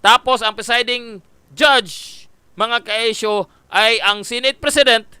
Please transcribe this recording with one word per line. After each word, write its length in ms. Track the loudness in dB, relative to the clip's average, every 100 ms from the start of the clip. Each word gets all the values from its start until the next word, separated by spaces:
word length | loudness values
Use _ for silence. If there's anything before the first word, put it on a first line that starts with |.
Tapos, 400 | 6 4 4 0
ang 160 | -2 -6
presiding 640 | -4 -2 -2 -6 -8 -18 _ _ _
judge, 720 | 0 4 4 0 -12 -16 -20 -20 _ _ -6
mga 320 | -2 -2 -4
kaesyo, 640 | -4 -2 -2 -2 -2 -4 _ _
ay 320 | 0 2 2
ang 240 | 0 -2
Senate 320 | -6 -4 -4 -2
President 480 | -2 2 4 4 0 -20